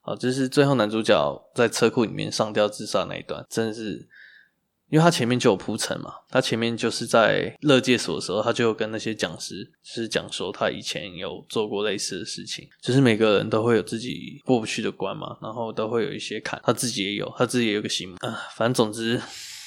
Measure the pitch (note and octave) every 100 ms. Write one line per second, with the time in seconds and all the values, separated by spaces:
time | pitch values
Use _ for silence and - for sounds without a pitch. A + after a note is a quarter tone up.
0 | - A2 B2 C3+ C3 C#3+ C#3 C3 G#2+ A2
1 | A2 G2 C#2+ C#2 _ - A#2 - A2+ B2+
2 | G#2 G2 G#2 - A2 G#2+ G#2 - G#2+ G2
3 | F2+ F2 - D2 - A2+ A2+ A2 A2 C2
4 | - - - - _ _ _ _ _ D3+
5 | E3+ E3 A#2+ B2 B2 F#2+ - A2 - -
6 | - - _ C3 - A2+ A#2 A#2 A#2 -
7 | A#2+ A#2 G#2+ G2 F#2 - D3+ C3 B2+ A#2+
8 | - D#2+ - G2 A#2 A2+ A#2 G#2+ A2 A2
9 | A2+ A2 F2+ E2 - F#2 A#2 _ - -
10 | A2+ - G2 - F#2 - G#2+ - - -
11 | G2+ F2 F#2 F2+ - A#2 G#2+ G2+ G#2 G2
12 | - F2+ - - G2 - - _ - C3
13 | C3 G#2+ A2 G2+ G#2+ A2 A#2 A2 - A2
14 | B2 C#2 - - - B2+ A2 - G#2 -
15 | G2 G#2 - B2 A2 A2+ A2+ A2 A2 A#2
16 | G2+ G2+ - G#2+ - - - A#2 B2 A2+
17 | G2 G2+ G2+ - B2 B2 A2+ G#2 G#2 -
18 | F#2 F2+ A#2+ A2 - - A2+ B2 A2 A2
19 | A2+ A#2+ - - - -